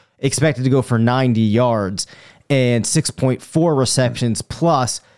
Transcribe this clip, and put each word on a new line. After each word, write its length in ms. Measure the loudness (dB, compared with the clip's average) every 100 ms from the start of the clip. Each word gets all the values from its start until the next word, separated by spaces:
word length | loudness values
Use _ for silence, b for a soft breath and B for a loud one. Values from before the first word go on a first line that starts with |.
| b b
expected 460 | -4 0 0 0 0
to 40 |
go 120 | 0
for 180 | 2 2
ninety 400 | 2 2 2 2
yards 640 | 2 2 2 0 -2 -6 -10 B B B B
and 360 | 0 2 0 0
six 240 | -2 -2
point 320 | -2 -2 -2
four 320 | -4 0 0
receptions, 680 | 2 0 0 -2 -2 -4 -4
plus 580 | -8 -4 0 0 0 -6 b